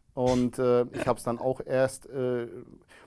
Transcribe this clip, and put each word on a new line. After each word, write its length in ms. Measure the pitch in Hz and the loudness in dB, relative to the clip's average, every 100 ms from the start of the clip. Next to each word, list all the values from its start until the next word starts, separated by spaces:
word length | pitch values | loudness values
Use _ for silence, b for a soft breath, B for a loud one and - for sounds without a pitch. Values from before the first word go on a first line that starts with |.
| _ | _
und, 440 | 131 127 127 123 131 | 0 2 4 2 0
äh, 240 | 123 123 123 | 2 4 2
ich 140 | 143 131 | -2 -2
hab's 160 | - | 0
dann 140 | 123 117 | -2 -2
auch 220 | 131 127 | -2 -4
erst, 420 | - 131 131 - - | -2 2 2 0 -10
äh, 400 | 135 127 123 117 - - - _ B | -4 -2 -2 -4 -10 -18 -20 _ B